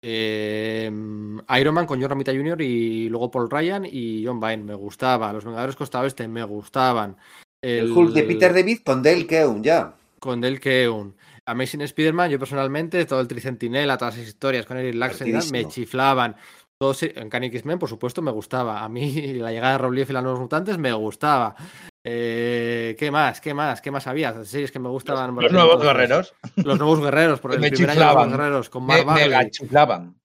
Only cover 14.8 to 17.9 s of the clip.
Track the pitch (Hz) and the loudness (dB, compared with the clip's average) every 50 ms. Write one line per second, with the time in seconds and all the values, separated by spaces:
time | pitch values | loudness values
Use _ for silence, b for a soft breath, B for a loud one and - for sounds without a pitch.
14.8 | 127 127 120 117 123 127 - - 135 120 113 113 - 160 139 123 113 - - - | -6 -4 -2 -2 -2 -2 -4 -4 -6 -2 -2 -2 -2 -2 -4 -4 -4 -6 -6 -10
15.8 | 120 - - 127 131 135 135 131 123 117 104 b b b b b b b _ _ | -10 -6 -2 2 4 4 4 4 2 -2 -2 b b b b b b b _ _
16.8 | 135 135 135 135 - 160 - - 113 107 104 123 123 127 113 123 113 139 165 185 | 0 0 0 0 -4 -6 -6 -8 -14 -8 -6 -6 -6 -4 -8 -8 -6 -6 -6 -4
17.8 | 175 127 | -4 -6